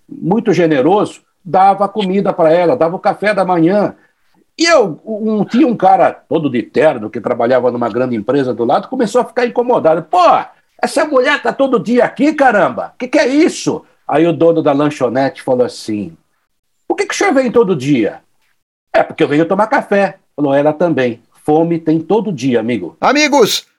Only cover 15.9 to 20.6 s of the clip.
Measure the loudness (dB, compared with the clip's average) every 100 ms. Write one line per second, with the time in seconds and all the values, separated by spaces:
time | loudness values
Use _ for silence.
15.9 | -8 -8 -14 _ _ _ _ _ _ -6
16.9 | -4 -4 -2 0 2 2 2 2 0 0
17.9 | 0 0 -4 _ _ _ _ _ _ _
18.9 | 0 0 0 0 2 0 0 0 -2 0
19.9 | 0 0 -4 _ -4 0 2